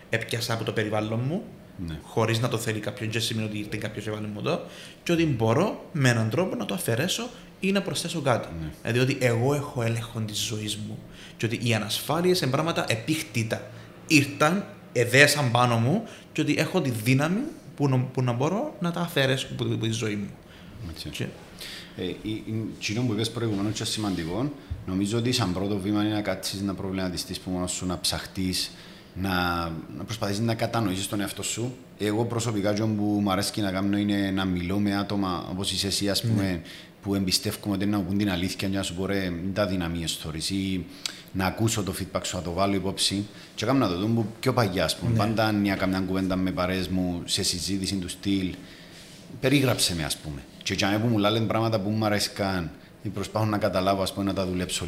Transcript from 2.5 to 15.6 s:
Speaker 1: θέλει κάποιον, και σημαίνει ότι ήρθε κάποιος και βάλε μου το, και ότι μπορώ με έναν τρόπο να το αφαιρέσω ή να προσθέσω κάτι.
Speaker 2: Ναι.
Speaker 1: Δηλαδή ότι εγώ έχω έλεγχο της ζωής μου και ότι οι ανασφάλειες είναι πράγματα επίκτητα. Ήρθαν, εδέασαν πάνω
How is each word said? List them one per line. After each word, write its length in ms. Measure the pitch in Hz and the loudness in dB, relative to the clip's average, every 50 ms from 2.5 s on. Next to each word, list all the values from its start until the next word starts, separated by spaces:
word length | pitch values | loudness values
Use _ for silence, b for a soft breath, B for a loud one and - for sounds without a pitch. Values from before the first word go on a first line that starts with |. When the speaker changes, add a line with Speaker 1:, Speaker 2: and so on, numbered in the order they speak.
| 110 110 | 0 0
Speaker 1:
θέλει 200 | - 113 107 107 | 0 -2 -2 -2
κάποιον, 300 | - 104 104 - 113 113 | -2 -4 -6 -4 -4 -2
και 80 | 110 117 | -2 -2
σημαίνει 280 | 113 - 117 110 110 107 | -2 -2 -2 -2 -2 -2
ότι 100 | 107 107 | -4 -6
ήρθε 180 | 104 - 110 | -6 -6 -6
κάποιος 280 | 107 107 104 - 107 101 | -6 -6 -6 -6 -6 -6
και 60 | 107 | -6
βάλε 160 | 104 104 107 | -6 -6 -6
μου 160 | 104 104 104 117 | -6 -6 -4 -2
το, 180 | 131 165 - B B B B B B B B - | -2 -2 -2 B B B B B B B B -2
και 100 | - 170 | 2 2
ότι 120 | 160 170 | 4 4
μπορώ 600 | 156 135 107 113 110 113 139 185 226 - - - - - | 4 4 4 4 4 6 6 4 2 0 -4 -8 -6 0
με 160 | 151 131 123 | 4 4 6
έναν 220 | 117 113 110 110 | 6 4 2 2
τρόπο 240 | 107 151 190 196 262 | 2 2 0 0 0
να 80 | 170 117 | -4 -4
το 100 | - - | -4 -4
αφαιρέσω 540 | - - - 117 113 156 185 - - 233 254 B B B B B - | -2 0 0 0 2 2 0 -2 -2 -4 -8 B B B B B -4
ή 120 | - 190 196 | 0 0 2
να 100 | 202 185 | 2 0
προσθέσω 380 | 170 147 - - 170 - 170 | -2 -2 -4 -4 -4 -4 0
κάτι. 280 | 135 139 117 101 85 - 82 82 | 2 2 2 2 0 -4 -6 -6
Speaker 2:
Ναι. 80 | 80 78 - - - - 113 | -6 -8 -8 -6 -2 0 2
Speaker 1:
Δηλαδή 60 | 120 | 4
ότι 280 | 131 127 - - 127 | 4 4 4 4 4
εγώ 280 | 123 117 113 120 135 143 | 4 4 4 4 4 2
έχω 280 | 147 135 - - 127 113 | 2 0 -2 -2 -2 0
έλεγχο 380 | 113 113 113 113 - - 113 | 0 0 -2 -4 -4 -4 -4
της 180 | 110 104 107 - | -4 -4 -2 -4
ζωής 380 | - - 110 107 107 107 104 | -4 -4 -4 -4 -4 -4 -4
μου 220 | 104 107 107 110 - B B B B B B B | -6 -6 -8 -10 -10 B B B B B B B
και 100 | - - | -4 -2
ότι 120 | 107 117 - 123 | -2 0 0 2
οι 120 | 117 113 | 2 4
ανασφάλειες 680 | 107 101 104 - - - - 143 165 175 185 180 180 | 2 2 0 -2 -2 -2 0 0 2 4 4 4 4
είναι 100 | 147 131 | 2 2
πράγματα 340 | 131 143 156 165 165 170 - - | 2 2 2 0 0 0 0 0
επίκτητα. 840 | 117 113 - - 156 - - - - 117 110 113 117 - - B B B B B B - - | -2 -2 0 -2 -2 -2 -4 -2 -2 -2 0 0 -2 -4 -6 B B B B B B -10 2
Ήρθαν, 580 | - 160 143 - - - - 151 156 180 202 - - - - - - - | 6 6 6 6 4 2 2 4 4 4 2 0 -4 -10 -16 -14 -4 0
εδέασαν 580 | 123 117 107 120 139 147 143 147 151 139 120 | 0 2 6 8 8 8 8 8 4 2 4
πάνω 260 | 113 123 | 6 6